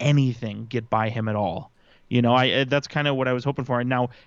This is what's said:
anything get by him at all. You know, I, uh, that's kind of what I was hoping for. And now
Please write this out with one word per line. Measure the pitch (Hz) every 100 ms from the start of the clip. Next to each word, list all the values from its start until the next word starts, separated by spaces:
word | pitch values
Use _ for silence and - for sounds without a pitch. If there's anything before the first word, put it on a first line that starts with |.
anything | 143 147 135 117 110 104 113
get | 120 113
by | 113 110
him | 113 110
at | 104
all. | 98 82 - _ _ _ -
You | 120
know, | 120
I, | 127 127
uh, | 104 131
that's | 143 -
kind | 151 147
of | 135
what | 127
I |
was | 127
hoping | 135 135 127
for. | 123
And | 123
now | 127 123 -